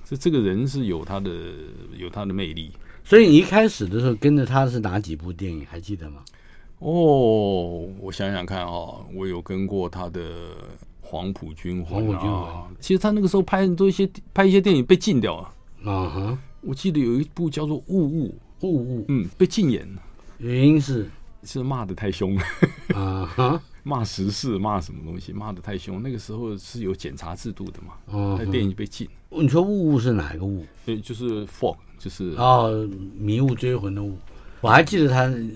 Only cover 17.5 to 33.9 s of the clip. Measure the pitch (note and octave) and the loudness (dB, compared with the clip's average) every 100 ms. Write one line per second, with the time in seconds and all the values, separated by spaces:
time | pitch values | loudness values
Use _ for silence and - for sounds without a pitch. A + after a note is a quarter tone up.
17.5 | D3+ D3+ D3+ - F#3+ C#3+ D#3+ A#2 - - | -2 -2 -4 0 0 2 0 -4 -6 -18
18.5 | - F#3 D3+ B2 B2 G#2+ C3+ E2+ - F3+ | -6 -2 0 0 -4 0 0 -2 2 2
19.5 | - E3 G2 F2+ F#2+ - - - - A#2 | 4 2 0 -4 -14 -16 -20 -20 -10 -4
20.5 | B2 C#3 D#3 C#3 B2 F#2+ - - - - | 4 6 6 4 -2 -6 -12 -18 -18 -10
21.5 | C#3 B2+ C3 G2 F#2 G#2 F2+ F#2+ G2 E2+ | -6 -4 -4 -6 -4 -4 -2 0 0 -2
22.5 | - - - - G2+ F#2+ F#2+ E2+ - B2+ | 0 0 0 -6 -2 -2 -2 -4 0 0
23.5 | D#3+ - - C#3+ C3+ G#2+ - F#2+ G2+ C3+ | 0 -6 -14 -6 -4 -4 -2 -4 -2 -4
24.5 | G2 G#2+ G2+ E2 C#2 D#2+ F2+ E2+ G2 G#2+ | -2 -2 -2 -4 -10 -10 -12 -10 -10 -10
25.5 | F2+ F#2+ F#2+ - F#2+ C3 A#2 - A2 A#2 | -10 -10 -10 -8 -8 -8 -8 -10 -8 -8
26.5 | G2+ - A#2+ G2 F#2+ D#2+ C#2+ E2 F2 - | -8 -12 -8 -6 -6 -8 -10 -10 -10 -10
27.5 | - F2+ E2+ E2+ - - G#2 G2+ G2 G#2 | -10 -12 -12 -16 -16 -8 -4 -2 -2 0
28.5 | A#2 G2 F#2+ G#2 - - - - F#4 C#3+ | 0 0 -2 -8 -10 -12 -14 -10 2 4
29.5 | D#3 F#3+ G#3 D#3+ C#3 B2 G#2+ D2+ D#2 G2 | 4 4 2 2 2 2 0 -2 -4 -6
30.5 | G2 D#2+ - - A2 G#2 A2+ B2 G#2+ G2+ | -6 -8 -10 -6 -6 -8 -8 -6 -6 -8
31.5 | - B2+ - - - - - F#2 D#2 B2 | -4 -4 -4 -12 -16 -14 -8 -6 2 6
32.5 | B2 A2+ A2 G#2+ F#2+ G2 G2 G#2 A2 C3+ | 6 6 0 -4 -8 -12 -4 0 2 2
33.5 | A#2+ B2+ B2 G2+ | 0 -2 -2 -4